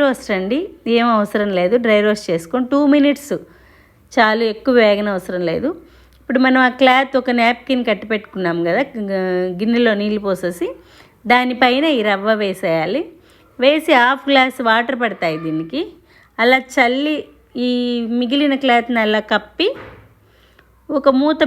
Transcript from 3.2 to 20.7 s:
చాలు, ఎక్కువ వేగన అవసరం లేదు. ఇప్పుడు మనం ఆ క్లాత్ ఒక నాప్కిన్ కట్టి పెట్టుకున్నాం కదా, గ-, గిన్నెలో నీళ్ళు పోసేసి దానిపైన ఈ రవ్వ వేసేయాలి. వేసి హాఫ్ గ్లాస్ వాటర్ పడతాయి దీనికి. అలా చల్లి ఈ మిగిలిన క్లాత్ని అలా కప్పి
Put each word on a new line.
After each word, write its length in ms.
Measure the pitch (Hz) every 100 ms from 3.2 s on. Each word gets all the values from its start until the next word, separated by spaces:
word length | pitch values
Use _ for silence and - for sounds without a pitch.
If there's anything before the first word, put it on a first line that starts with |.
| - 180 - - _ _ _ _ _
చాలు, 320 | - 214 220 226
ఎక్కువ 220 | 214 - 247
వేగన 260 | 214 202 208
అవసరం 280 | 185 185 180 170
లేదు. 220 | 165 262 349 - - _ _
ఇప్పుడు 200 | - 254
మనం 160 | 262 262 254
ఆ 40 | 254
క్లాత్ 360 | 262 254 262 262
ఒక 120 | 254 240
నాప్కిన్ 420 | 233 240 - 254 233
కట్టి 180 | 202 214
పెట్టుకున్నాం 500 | 214 - 190 180 170 170
కదా, 160 | 202 269 226 202
గ-, 400 | 190 185 180 185 180
గిన్నెలో 320 | 220 233 233 202
నీళ్ళు 220 | 208 208 202
పోసేసి 420 | 180 175 180 381 539 - - - _ 214
దానిపైన 580 | 247 254 247 254 254 320 262
ఈ 20 | 208
రవ్వ 260 | 196 208 214
వేసేయాలి. 580 | 202 185 180 160 160 262 - - _ _ _ -
వేసి 300 | 262 311 311 262
హాఫ్ 220 | 240 269 277
గ్లాస్ 300 | 277 262 262 233
వాటర్ 300 | 220 233 240
పడతాయి 360 | 233 190 170 160
దీనికి. 380 | 165 156 165 269 415 - _ _ _ -
అలా 160 | 233 262 262 -
చల్లి 400 | 240 262 294 202 - _ _ 247 247
ఈ 20 | 247 240 240 233 240
మిగిలిన 360 | 247 285 294 269
క్లాత్ని 380 | 269 240 240 233
అలా 160 | 214 214 214
కప్పి 340 | 208 - - 392 - - - - _ _ _ _ _ _